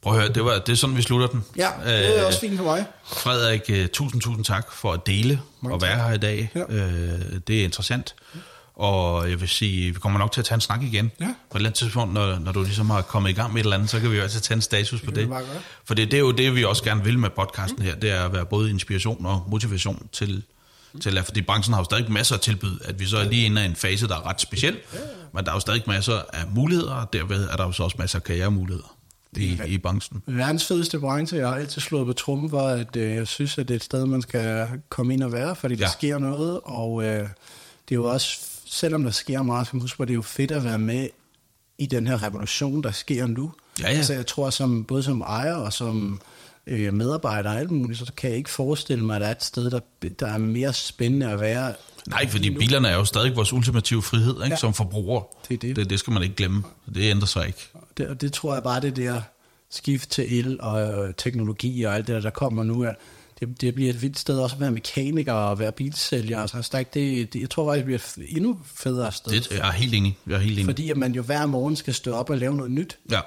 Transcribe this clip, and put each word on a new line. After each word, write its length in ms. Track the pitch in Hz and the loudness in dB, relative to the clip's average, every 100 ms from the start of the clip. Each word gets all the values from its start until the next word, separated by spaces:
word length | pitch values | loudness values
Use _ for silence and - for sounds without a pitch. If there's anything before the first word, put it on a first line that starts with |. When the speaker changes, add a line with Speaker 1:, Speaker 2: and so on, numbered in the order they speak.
Speaker 1:
Prøv 120 | 101 | 4
at 60 | 110 | 4
høre, 120 | 104 | 6
det 120 | 113 117 | 4 2
var, 140 | 104 | 2
det 120 | 95 | 4
er 40 | 120 | 2
sådan, 200 | 139 131 | 4 2
vi 40 | |
slutter 260 | 117 123 123 | 4 4 4
den. 160 | 120 104 - | 0 -4 0
Speaker 2:
Ja, 120 | 185 - 120 | 0 0 0
det 300 | 110 101 220 | 4 6 6
er 40 | |
Speaker 1:
Øh, 40 | 190 | 4
Speaker 2:
også 120 | 185 | 2
fint 180 | 220 190 | 0 0
for 60 | |
mig. 220 | 175 165 202 - - | 2 0 -2 -10 -12
Speaker 1:
Frederik, 560 | - - 123 117 110 - | -4 0 4 4 2 2
øh, 180 | 101 90 | 2 2
tusind, 340 | - 143 123 | 0 0 0
tusind 240 | 117 113 107 | -2 -2 0
tak 260 | 98 101 | 0 -2
for 200 | - 107 | -4 -2
at 140 | 85 95 | -2 0
dele 320 | 98 120 143 - - | 2 4 2 -2 -8
Speaker 2:
Mange 140 | 123 90 | -4 0
Speaker 1:
og 60 | |
være 160 | 92 110 | 2 2
Speaker 2:
tak. 100 | 117 | 2
Speaker 1:
her 60 | |
i 40 | 110 | 2
dag. 340 | 104 104 110 170 | 2 0 -2 -4
Speaker 2:
Ja. 60 | 180 107 | -2 0
Speaker 1:
Øh, 460 | 95 87 87 85 90 92 87 | 0 0 0 -2 -4 -6 0
det 120 | 110 | 2
er 40 | |
interessant. 520 | 92 - - 123 127 - - 165 - - - - | 2 0 -2 -2 -4 -14 -20 -20 -18 -20 -20 -2
Og 540 | 101 98 87 85 87 | 0 2 2 2 0
jeg 120 | 87 | 0
vil 80 | 87 | 0
sige, 440 | - 107 92 90 | 0 2 2 0
vi 60 | 87 | 0
kommer 200 | 107 101 | 0 2
nok 120 | 101 | 2
til 100 | - | 0
at 40 | 113 | 0
tage 100 | 113 | 0
en 60 | |
snak 220 | - 107 | 0 -2
igen. 280 | 135 110 113 - | 0 2 2 0
Speaker 2:
Ja. 60 | 170 | -6
Speaker 1:
På 60 | |
et 40 | 254 _ - | -6 _ 0
eller 140 | 110 | 0
andet 80 | 104 | 0
tidspunkt, 360 | 117 113 110 | 0 0 0
når, 260 | 104 101 92 | 2 2 0
når 120 | 85 | 0
du 120 | 95 | 0
ligesom 260 | 95 101 107 | 0 2 4
har 120 | 107 | 2
kommet 280 | 90 107 98 | 2 2 2
i 40 | |
gang 200 | 92 117 | 2 0
med 60 | 113 | 2
et 20 | 107 | 2
eller 100 | 98 | 2
andet, 140 | 104 | 2
så 100 | 117 | 2
kan 120 | 117 | 2
vi 40 | 107 | 2
jo 60 | |
altid 180 | 98 110 | 0 -2
tage 160 | - 110 | 0 0
en 60 | |
status 400 | 104 104 101 117 | 2 2 2 -2
på 40 | - | -2
Speaker 2:
Det 80 | |
kan 20 | 101 | -2
Speaker 1:
det. 80 | |
Speaker 2:
vi 60 | 113 | -2
bare 140 | 131 | -2
gøre. 180 | 131 156 - - - | -8 -10 -12 -18 -2
Speaker 1:
For 80 | |
det, 180 | 110 110 | 2 4
det 60 | 139 | 4
er 40 | |
jo 100 | 135 | 4
det, 240 | 120 131 127 | 4 4 4
vi 80 | |
også 200 | 107 107 | 4 2
gerne 200 | 113 107 | 2 2
vil 160 | 101 123 | 4 4
med 100 | 107 | 2
podcasten 500 | - 95 - 95 269 | 0 -4 -2 -6 -2
Speaker 2:
Mm. 60 | 95 | -2
Speaker 1:
her, 100 | 82 | 0
det 160 | 107 | 0
er 100 | 92 90 | 0 0
at 80 | |
være 120 | 95 87 | -2 0
både 240 | 104 110 | 0 0
inspiration 560 | 98 - 98 104 - 92 | 0 -2 -2 -2 -4 -2
og 180 | 98 92 | -2 0
motivation 560 | 107 110 98 98 - - | -2 0 -2 -2 -4 -8
til, 320 | - 101 98 - _ _ - - 143 | -4 -2 -4 -8 _ _ -20 -20 -6
til 160 | 107 95 | -2 0
at, 80 | 95 | 0
fordi 160 | 107 | -2
branchen 320 | 90 104 101 | 2 2 4
har 60 | 107 | 2
jo 20 | 87 | 2
stadig 260 | 104 113 | 0 2
masser 240 | 104 113 123 | 2 2 2
at 60 | |
tilbyde, 380 | - 101 101 92 - | 2 0 -2 -6 -6
at 140 | 95 | -4
vi 60 | 95 | 0
så 120 | 107 | 0
er 60 | |
lige 220 | 104 117 113 | 4 4 4
inde 160 | 107 | 4
i 40 | 98 | 2
en 100 | 82 | 0
fase, 320 | 95 98 113 | 0 0 0
der 80 | 85 | -2
er 120 | 82 | -4
ret 120 | 95 | -4
speciel, 360 | - 101 151 220 - | -4 0 0 0 -10
Speaker 2:
Ja. 60 | 185 294 214 160 | -12 -12 -14 -10
Speaker 1:
men 120 | 87 90 | -4 -2
der 60 | |
er 40 | 90 | -2
jo 40 | |
stadig 240 | 107 113 110 | 0 -2 0
masser 340 | 98 98 110 - | 0 0 -2 -4
af 100 | 78 82 104 | -8 -2 0
muligheder, 360 | 151 175 165 | 2 2 0
og 200 | 131 110 | -4 -4
derved 300 | 92 87 98 98 | -2 0 0 0
er 40 | 82 | 0
der 80 | 90 | -2
jo 60 | |
så 120 | 90 | 0
også 120 | 87 - | -2 -2
masser 200 | 90 95 | -2 -2
af 40 | |
karrieremuligheder 720 | - 87 95 101 92 90 - - _ - _ - | -2 0 2 0 0 -6 -10 -20 _ -20 _ -2
i, 80 | 98 87 | -2 -2
Speaker 2:
Ja. 40 | |
Speaker 1:
i 140 | 80 95 | -2 -2
branchen. 460 | 87 98 - - 117 | 0 -2 -2 -10 -4
Speaker 2:
Verdens 400 | 123 131 160 - | -2 0 0 0
fedeste 320 | 175 170 160 | 0 0 -2
branche. 380 | 139 139 160 170 | 0 0 0 0
Jeg 100 | 127 | 0
har 80 | 127 | -2
altid 260 | 147 147 | -4 -6
slået 260 | - 147 123 | -2 0 0
på 60 | |
trommen 360 | 123 - 139 156 | -2 -2 -2 0
for, 180 | 147 135 | 0 0
at, 280 | 123 117 120 | 0 -2 -2
øh, 200 | 110 110 | 0 0
jeg 120 | 110 | -2
synes, 300 | - 143 - | -2 -2 -2
at 100 | 123 | -2
det 60 | |
er 20 | 120 | -2
et 80 | |
sted, 220 | - 131 131 | 0 0 2
man 160 | 131 | 0
skal 460 | 117 120 113 110 113 127 - | 0 -2 0 0 -2 -6 -8
komme 240 | - 123 | -2 0
ind 100 | 131 | 2
og 80 | 131 | 0
være, 240 | 117 143 180 | -2 -2 -2
fordi 200 | 131 117 | -2 0
der 80 | 98 | 0
Speaker 1:
Ja. 40 | |
Speaker 2:
sker 260 | - 147 143 | 0 0 0
noget, 420 | 135 143 160 180 | -2 -2 -2 -4
og, 400 | - 117 113 113 | -6 -6 -4 0
øh, 60 | 110 107 | 0 0
det 60 | 104 98 - - - - - | -4 -10 -20 -20 -20 -20 -2
er 40 | 123 | 0
jo 100 | 120 | 2
også, 320 | 127 - - - - - | 0 -2 -4 -10 -14 -10
selvom 360 | - 170 156 | -2 0 2
der 80 | 131 | 0
sker 300 | 107 - 131 | -2 -2 -2
meget, 260 | 127 120 120 | 0 0 -2
så 100 | 127 | -4
husk 200 | 123 - | -6 -4
på, 80 | 127 | -2
det 60 | |
er 40 | 120 | -2
jo 60 | |
fedt 300 | 107 - 135 | -2 -2 -2
at 120 | 151 | 0
være 160 | 120 110 | 0 0
med 280 | 110 120 135 - _ _ _ _ _ - | 0 0 -4 -8 _ _ _ _ _ -6
i 80 | 139 | -2
den 220 | 127 113 | 0 0
her 160 | 123 | 0
revolution, 600 | 104 101 101 - 143 143 | -2 -4 -4 -2 -2 0
der 80 | 139 | -2
sker 360 | 98 - 131 123 | -6 -2 -2 0
nu. 240 | 117 151 - _ - | -2 -6 -10 _ -4
Speaker 1:
Ja, 100 | - | 0
ja. 60 | 143 | 2
Speaker 2:
Altså, 160 | 143 | 2
jeg 140 | 135 120 | 0 -4
tror, 220 | - 139 | -2 -2
som, 340 | - 131 120 | 2 2 2
både 200 | 110 131 | 0 -2
som 180 | 135 127 | 0 -2
ejer 320 | 98 107 143 | -2 -2 -2
og 200 | 170 107 | -2 -4
som, 480 | - 117 110 101 98 - - - - - | -4 -2 -2 -2 -6 -10 -20 -20 -20 -6
øh, 260 | 117 104 | -2 2
medarbejder 560 | 101 120 156 139 107 101 | 2 2 0 -2 -2 0
og 100 | 107 | -2
alt 120 | 165 | 0
muligt, 280 | 160 123 113 | 0 -2 -4
så 60 | 123 - | -8 -6
kan 120 | 131 | -4
jeg 80 | 117 | -2
ikke 120 | 147 | -4
forestille 560 | - 135 151 - 127 110 | -4 -2 -2 -2 0 0
mig, 100 | 107 | 0
at 60 | |
der 60 | 104 | -2
er 40 | |
et 120 | 113 | -2
sted, 280 | - - 123 | -4 -2 -2
der, 80 | 123 - _ - 92 | -2 -6 _ -10 -6
der 80 | 120 | -4
er 100 | 110 | 0
mere 360 | 110 117 135 | 0 0 0
spændende 560 | 123 - - 120 139 127 | -2 -6 -2 2 2 0
at 80 | 104 | 0
være 340 | 107 120 131 104 - - - | 0 0 -2 -6 -14 -16 -4
Speaker 1:
Nej, 220 | - 143 | 0 2
fordi 140 | 104 | 2
Speaker 2:
lige 100 | 98 | 2
nu. 60 | 95 | 2
Speaker 1:
bilerne 280 | 113 139 120 | 4 6 6
er 80 | 87 | 6
jo 100 | 104 | 4
stadig 300 | 110 123 120 | 4 2 4
vores 180 | 101 | 2
ultimative 480 | 127 120 117 - 117 | 4 4 4 2 0
frihed, 340 | 101 117 113 131 | 2 4 4 4
ikke, 120 | 123 | 0
Speaker 2:
Ja. 60 | 160 | 2
Speaker 1:
som 180 | 117 | 2
forbruger. 480 | 101 98 104 95 120 - - - | 2 0 -2 0 -2 -4 -18 -6
Speaker 2:
Det 40 | |
er 40 | 123 | -4
det. 180 | 120 131 | -2 -2
Speaker 1:
Det, 140 | 98 | 0
det 100 | 98 | 0
skal 140 | - | 2
man 100 | 110 | 0
ikke 120 | 92 95 | 0 0
glemme. 280 | 95 98 101 - - 104 | 2 2 -2 -10 -8 0
Det 60 | 104 | 2
ændrer 160 | 101 98 | 4 2
sig 200 | - - | 0 -2
ikke. 220 | 92 - - - - | -6 -12 -20 -16 -8
Speaker 2:
Det, 100 | 139 | -6
og 140 | 135 | -4
det 120 | 143 | -4
tror 200 | 143 156 | -4 -4
jeg 100 | 135 | -2
bare, 180 | 123 123 | -2 0
det 140 | 139 127 | -2 -2
der 260 | 123 120 107 _ _ _ _ | -2 -2 -6 _ _ _ _
skift 400 | - - 139 - | -6 0 0 0
til 300 | - 127 120 | -2 0 0
el 180 | 127 131 | 0 -4
og, 200 | 123 107 | -2 0
øh, 320 | 107 101 98 90 | 0 -2 -4 -2
teknologi 680 | 127 123 107 104 123 123 | -4 0 -2 -2 -4 -2
og 120 | 110 101 | 0 0
alt 120 | 110 | -2
det 80 | 113 | -2
der, 60 | |
der 80 | 107 | -2
kommer 340 | - 139 110 | -2 -2 0
nu, 200 | 110 117 | 0 0
at 120 | 120 107 - - - - | -2 -4 -14 -20 -20 -10
det, 220 | 123 123 | -8 -2
det 140 | 123 123 | -2 0
bliver 140 | 131 | 0
et 120 | 120 | 0
vildt 180 | 135 139 | -4 -4
sted 200 | - 135 | -2 0
også 160 | 127 139 | 0 0
at 40 | |
være 100 | 139 | -2
mekaniker 600 | 113 - - 139 160 135 | -2 -2 -2 0 0 0
og 260 | 110 104 101 | 2 2 0
være 120 | 110 | -2
bilsælger. 720 | - 139 147 - 127 110 113 | -2 -6 -4 -2 -2 -2 -2
Altså, 160 | 107 120 | -4 -6
altså, 120 | 117 | -4
der 60 | 135 | -4
er 20 | |
ikke 120 | 127 | -2
det, 400 | 147 139 131 113 | -2 0 0 -2
det, 80 | 120 | -4
jeg 80 | 127 | -4
tror 160 | - 151 | -2 0
faktisk, 60 | 147 | 0
det 80 | 131 | 0
bliver 140 | 123 | -2
et 300 | - - 69 | -4 -12 -6
f-, 40 | 156 | 0
endnu 220 | 214 202 147 - | 0 0 -8 -6
federe 360 | 135 127 113 | -2 0 -2
sted. 200 | - - | -4 -2
Speaker 1:
Det, 200 | 107 120 | 0 0
jeg 160 | 98 95 | -2 0
er 40 | |
helt 220 | 90 127 | 2 2
enig. 240 | 110 98 98 - | 4 2 0 -2
Jeg 80 | 98 | 0
er 40 | |
helt 140 | 101 | 2
enig. 120 | 104 95 | 2 0
Speaker 2:
Fordi 240 | - 156 | 0 -2
at 60 | 147 | 0
man 140 | 127 | 0
jo 80 | 120 | -2
hver 240 | 120 147 147 | -2 0 2
morgen 300 | 131 139 151 | 2 0 0
skal 180 | - | -2
stå 200 | 127 - | -4 -2
op 160 | 117 127 | -4 0
og 80 | 139 | 0
lave 180 | 127 143 | 0 0
noget 160 | 127 | 0
nyt. 260 | 131 185 - - | -2 -2 -10 -2
Speaker 1:
Ja. 80 | 107 | -2